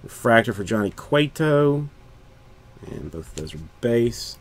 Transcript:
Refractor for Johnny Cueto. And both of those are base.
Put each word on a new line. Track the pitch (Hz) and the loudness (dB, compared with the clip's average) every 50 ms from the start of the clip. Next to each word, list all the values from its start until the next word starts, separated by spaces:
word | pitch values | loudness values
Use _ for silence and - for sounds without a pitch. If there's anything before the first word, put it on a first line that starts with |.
| - | -18
Refractor | - - - - 123 113 117 110 120 104 | -18 -18 -4 2 6 6 6 6 4 -4
for | 98 101 | -6 -4
Johnny | 90 113 107 104 95 | -2 0 0 0 -2
Cueto. | - - - - - 147 151 143 - - 160 151 147 147 147 143 143 143 147 147 - - - - - - - - - - - - - - - - - - - | -4 -8 -6 0 2 2 2 2 0 -2 2 2 4 4 4 4 2 0 -2 -6 -10 -18 -20 -20 -20 -20 -20 -20 -20 -20 -20 -20 -20 -20 -20 -20 -20 -20 -16
And | - - - - 78 | -14 -14 -12 -12 -12
both | 78 82 80 - | -12 -12 -14 -12
of | - | -12
those | - 78 78 - | -12 -12 -10 -12
are | 78 80 80 - - | -14 -16 -16 -16 -4
base. | - 120 117 117 117 120 117 - - - - - | 0 2 4 4 2 2 0 -4 -12 -14 -14 -18